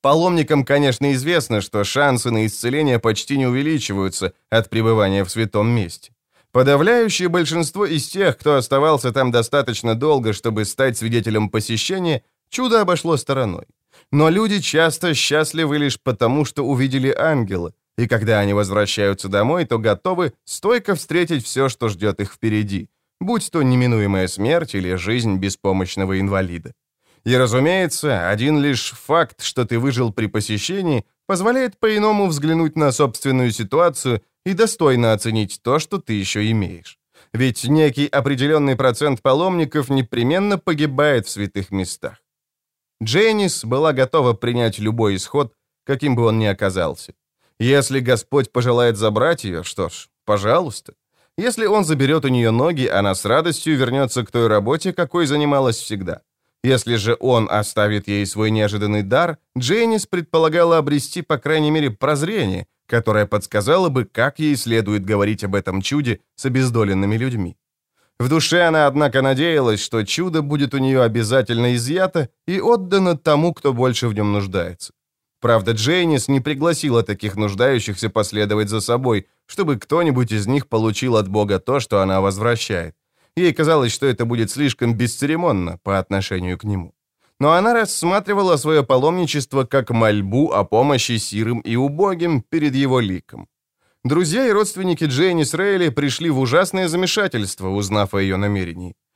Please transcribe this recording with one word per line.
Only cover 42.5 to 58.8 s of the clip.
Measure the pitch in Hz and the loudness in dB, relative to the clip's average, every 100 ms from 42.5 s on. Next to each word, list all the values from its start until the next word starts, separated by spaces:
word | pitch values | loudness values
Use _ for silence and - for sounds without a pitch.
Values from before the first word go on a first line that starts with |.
| _ _ _ _ _ | _ _ _ _ _
Дженнис | 110 139 226 214 196 - | -2 2 2 2 0 -2
была | 110 127 156 | -4 0 2
готова | 131 131 160 123 | 2 2 2 2
принять | 113 120 120 113 107 | 0 -2 0 0 0
любой | 107 117 107 95 | -4 2 0 0
исход, | - 147 139 _ _ _ | -2 -2 -2 _ _ _
каким | - 139 143 120 | -6 -2 0 2
бы | 117 | 2
он | 110 | 2
ни | 110 | 0
оказался. | 95 98 92 80 69 - - _ _ _ _ | 0 -2 -2 -4 -6 -16 -20 _ _ _ _
Если | 117 139 127 135 | 2 2 2 -2
Господь | 123 117 - 143 131 | 0 -2 0 -2 0
пожелает | 127 120 120 120 104 | -2 0 2 2 2
забрать | 107 107 139 170 | 0 0 0 0
ее, | 104 85 | -4 -8
что | 87 - 85 | -10 -8 -8
ж, | - - _ | -8 -20 _
пожалуйста. | - 104 101 147 170 - - _ _ _ _ - | -2 0 2 0 0 -10 -18 _ _ _ _ -4
Если | 214 - 214 | -4 -2 0
Он | 214 | 2
заберет | 165 151 135 156 | 2 2 2 2
у | 139 | 2
нее | 127 117 | 2 2
ноги, | 117 147 160 123 | 2 2 0 0
она | 95 101 | 0 0
с | 92 104 | -2 0
радостью | 131 165 156 - 147 | 0 2 -4 0 0
вернется | 127 135 131 - | 2 0 -2 -2
к | 113 | -4
той | 123 117 | 0 2
работе, | 107 101 156 190 | 2 2 -2 -2
какой | 175 165 175 156 | -4 -2 0 0
занималась | 147 147 139 131 113 | 2 2 2 2 -2
всегда. | - 104 92 - _ _ _ _ | -6 -8 -8 -10 _ _ _ _
Если | 123 131 - 117 | 0 0 2 -2
же | 104 120 | 0 0
Он | 131 120 110 | 2 2 2
оставит | 104 104 - 104 107 98 | -2 -2 0 0 0 -2
ей | 101 98 | -4 -4
свой | 104 110 | -2 0
неожиданный | 110 107 104 | 2 0 0